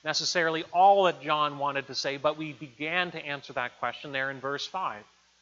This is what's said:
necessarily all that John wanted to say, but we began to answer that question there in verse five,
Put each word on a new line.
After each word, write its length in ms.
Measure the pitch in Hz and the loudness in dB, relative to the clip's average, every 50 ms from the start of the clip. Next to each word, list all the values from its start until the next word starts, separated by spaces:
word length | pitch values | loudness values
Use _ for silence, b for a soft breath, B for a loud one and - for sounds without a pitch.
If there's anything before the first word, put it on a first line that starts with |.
| _ | _
necessarily 580 | 156 151 - 165 147 - 185 165 165 160 160 165 - - | -4 -2 -2 -2 0 0 2 2 2 0 -2 -4 -2 4
all 320 | 175 185 196 202 196 196 | 6 8 8 8 8 6
that 160 | 180 165 139 | 4 4 2
John 380 | 139 147 156 151 151 147 143 143 | 0 -2 0 2 2 0 0 -2
wanted 300 | 139 139 139 139 135 131 | -4 -2 -2 -2 -4 -4
to 60 | 131 | -8
say, 220 | - - 147 139 | -6 -4 -4 -4
but 220 | 139 - 156 156 156 | 0 0 0 0 0
we 160 | 156 156 143 | -4 -8 -10
began 560 | 123 156 139 120 - 147 156 165 180 180 175 | -12 -14 -16 -12 -8 -6 -2 -2 -2 -2 -2
to 120 | 165 165 151 | -4 -8 -8
answer 300 | 147 143 143 131 - 135 | -8 -8 -8 -8 -8 -6
that 240 | 135 123 123 - - | -4 -4 -4 -6 -4
question 340 | - 120 120 - - 156 139 | -4 -4 -4 -6 -10 -6 -4
there 180 | 135 135 135 | -4 -4 -4
in 100 | 135 135 | -4 -6
verse 260 | 123 135 139 143 - | -6 -4 -4 -4 -6
five, 380 | - - 185 190 156 110 104 107 - _ _ _ _ _ _ | -6 -6 -4 -4 -4 -6 -8 -12 -18 _ _ _ _ _ _